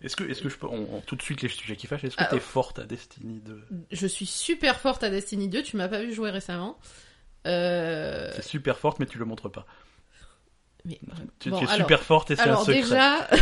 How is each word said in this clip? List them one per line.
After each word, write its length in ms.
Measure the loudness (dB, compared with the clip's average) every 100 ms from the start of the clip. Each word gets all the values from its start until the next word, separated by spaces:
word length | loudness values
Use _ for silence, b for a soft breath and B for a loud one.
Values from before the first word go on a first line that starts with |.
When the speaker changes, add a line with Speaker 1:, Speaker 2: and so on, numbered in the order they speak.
Speaker 1:
Est-ce 140 | -8
que, 80 | -6
est-ce 200 | -4 -4
que 60 | -6
je 100 | -6
peux, 100 | -6
on, 180 | -6 -6
on, 60 | -8
tout 160 | -8 -8
de 60 |
suite 200 | -6 -6
les 60 | -6
sujets 260 | -6 -10
qui 140 | -10 -8
fâchent, 160 | -6
est-ce 120 | -6 -2
que 60 |
Speaker 2:
Ah, 40 | 0
Speaker 1:
t'es 100 | 0
Speaker 2:
oh. 40 |
Speaker 1:
forte 380 | 0 -2 -2 -6
à 60 |
Destiny 560 | -10 -12 -12 -16 -14 -12
deux ? 200 | -14 -18 -12 -14 -10
Speaker 2:
Je 160 | -4 -4
suis 200 | -4 -6
super 520 | -6 -2 0 2 2
forte 240 | 0 0
à 80 | -2
Destiny 380 | -2 -4 -4 -2
deux, 160 | -4
tu 120 | -4 -4
m'as 120 | -4
pas 120 | -4
vu 140 | -6
jouer 160 | -4 -4
récemment. 480 | -6 -6 -6 -8 -10 B B B B B -10 -4
Euh, 880 | 0 0 0 -2 -4 -6 -6 -8
Speaker 1:
T'es 80 | -8
super 340 | -8 -4 -2 0
forte, 200 | 0 0
mais 80 | -4
tu 100 | -4
le 80 |
montres 240 | -6 -6 -10
pas. 140 | -12 -16 b b b b b b b _ _ _ _
Speaker 2:
Mais, 140 | -12 -12 -12 -14 -16 -10
Speaker 1:
Tu, 100 | -4
Speaker 2:
bon, 80 | 0
Speaker 1:
tu 60 |
es 40 | 2
Speaker 2:
alors, 80 | 4
Speaker 1:
super 240 | 8 6
forte 280 | 8 4 6
et 40 | 4
c'est 60 |
un 40 | 6
Speaker 2:
alors 180 | 6 6
Speaker 1:
secret. 160 | 4
Speaker 2:
déjà, 460 | 6 6 6 4 6 12